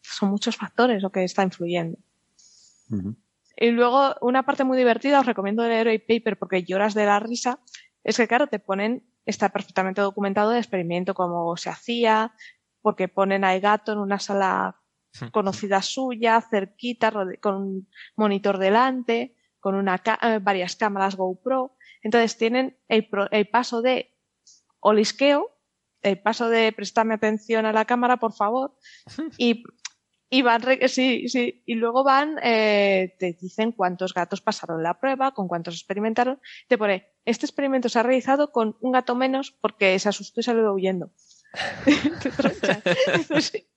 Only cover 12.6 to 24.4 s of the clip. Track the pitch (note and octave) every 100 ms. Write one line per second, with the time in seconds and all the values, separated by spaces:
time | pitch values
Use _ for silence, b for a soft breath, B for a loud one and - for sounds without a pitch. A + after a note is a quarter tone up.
12.6 | _ _ G#3+ G#3 F#3 - G3 G3 F#3+ F#3
13.6 | G3+ G#3+ - G#3 G3 G3 - G3+ F#3+ F#3+
14.6 | F#3+ - _ _ _ - A#2 G#3+ G3 -
15.6 | G3+ G3 - - C4 A3+ A#3 A3+ - G#3
16.6 | G3 _ A#3+ A#3+ A3 G#3+ F#3 - G#3 G3
17.6 | G3 F#3+ F#3+ B B - G#3+ G3 G3+ F#3+
18.6 | F#3+ A3 C4 B3+ A#3+ A#3 B3+ _ _ _
19.6 | G3 G3 G3 F#3 A3 A3 A#3 A3 G3 F#3+
20.6 | F3+ - G#3+ G3 F#3+ F#3+ F#3 F#3 B3 C4
21.6 | C4 _ b b A3 A#3 A3+ - A3+ B3
22.6 | C4 _ _ A3 G#3+ G3+ G3+ G#3+ G3+ A#3
23.6 | A#3+ A#3 B3 B3+ - _ _ _